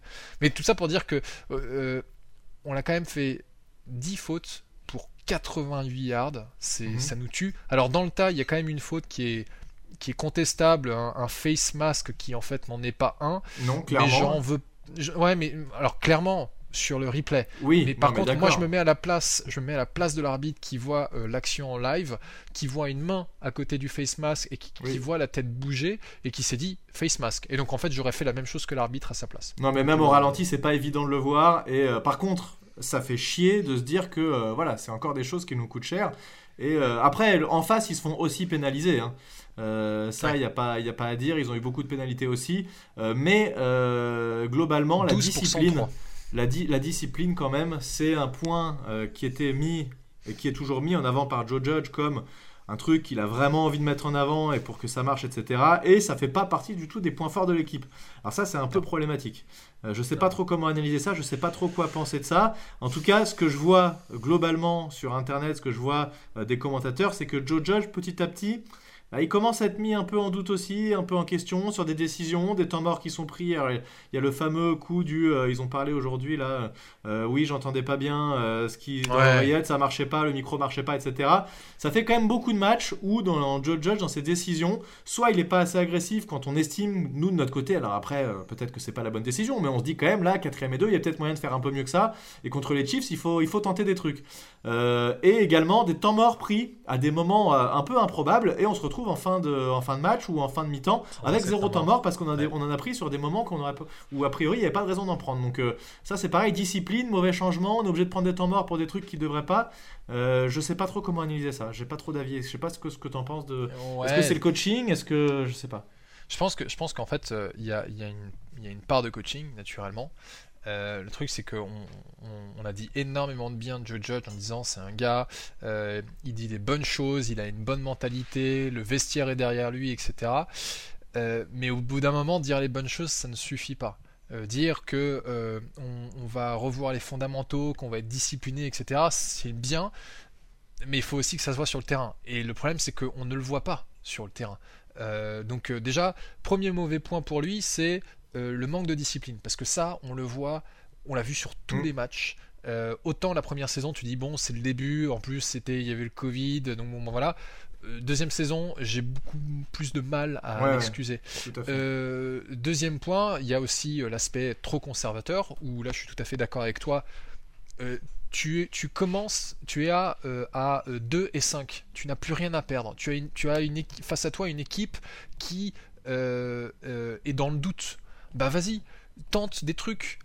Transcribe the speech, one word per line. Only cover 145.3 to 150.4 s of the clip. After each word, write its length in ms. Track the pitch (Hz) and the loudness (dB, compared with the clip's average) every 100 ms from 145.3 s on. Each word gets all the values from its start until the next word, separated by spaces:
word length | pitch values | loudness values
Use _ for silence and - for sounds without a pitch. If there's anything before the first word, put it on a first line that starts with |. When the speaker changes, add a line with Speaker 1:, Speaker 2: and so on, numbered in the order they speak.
| 110 | -6
Speaker 1:
donc, 280 | 107 123 - | -6 -8 -4
euh, 80 | 120 | -4
déjà, 360 | 117 139 185 - - - | 0 0 0 -2 -12 -10
premier 300 | - 196 190 | 0 0 2
mauvais 280 | 175 160 156 | 0 -2 -2
point 220 | - 175 | -2 -6
pour 200 | 156 151 | -2 -2
lui, 200 | 165 208 | -2 -2
c'est, 400 | - - 165 180 - - - 123 | -4 0 0 0 -6 -18 -14 -8
euh, 160 | 123 | -6
le 140 | 123 127 | -4 -2
manque 200 | 175 170 | -2 -2
de 80 | 151 | -2
discipline. 420 | 143 135 - 110 | -2 -4 -8 -10
Parce 140 | 113 - | -6 -4
que 100 | 120 | -2
ça, 340 | 180 170 175 | 0 0 -2
on 100 | 127 127 | -8 -6
le 80 | |
voit, 400 | 127 131 | -6 -4